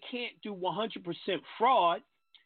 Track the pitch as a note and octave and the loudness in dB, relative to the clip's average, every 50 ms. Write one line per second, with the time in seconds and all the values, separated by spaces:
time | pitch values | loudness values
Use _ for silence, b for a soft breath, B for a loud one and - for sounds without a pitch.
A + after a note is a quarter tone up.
0 | - - - A#3+ A#3+ G#3+ - _ - G#3+ G3+ F3+ F3 F3+ E3 F#3+ A3+ G#3+ - - | -6 -10 -8 -8 -8 -8 -12 _ -10 -10 -8 -4 -4 -2 -2 -2 -4 -4 -6 -8
1 | F#3 E3+ E3 - - - F#3 D#3+ - - - - A3 B3+ C4 G#3+ F3 E3+ E3+ A3+ | -8 -8 -8 -6 -4 -4 -4 -4 -4 -10 -2 2 4 6 6 6 6 4 2 0
2 | - _ _ _ _ _ b b b | -6 _ _ _ _ _ b b b